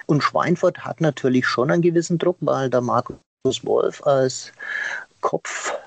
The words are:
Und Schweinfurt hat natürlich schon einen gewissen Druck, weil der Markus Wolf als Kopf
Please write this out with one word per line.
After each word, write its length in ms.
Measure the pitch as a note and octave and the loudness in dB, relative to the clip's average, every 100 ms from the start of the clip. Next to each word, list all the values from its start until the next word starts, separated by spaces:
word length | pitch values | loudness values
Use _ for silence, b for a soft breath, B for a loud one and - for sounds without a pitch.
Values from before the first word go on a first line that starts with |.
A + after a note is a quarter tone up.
| - | 0
Und 160 | D3 | 2
Schweinfurt 580 | - - C3 F3 F3+ - | 2 0 0 2 2 0
hat 200 | - - | -8 0
natürlich 480 | D#3+ - C3 B2+ - | 0 2 2 2 2
schon 240 | - C#3 | 0 2
einen 100 | F3 | 2
gewissen 360 | F3 E3+ E3 E3+ | 4 2 0 0
Druck, 200 | F#3 F3+ | 0 0
weil 280 | C#3 C3+ C3+ | -2 0 2
der 120 | B2 | 0
Markus 380 | B2 A#2 - - _ _ C3 - | 2 0 -2 -12 _ _ -2 -2
Wolf 420 | - A#2+ C3+ - D3 | 0 0 0 0 2
als 460 | C3+ C3 - - - B B B B B _ | 2 2 -2 -12 -14 B B B B B _
Kopf 520 | - - - - - - | -4 -4 -6 -8 -8 -8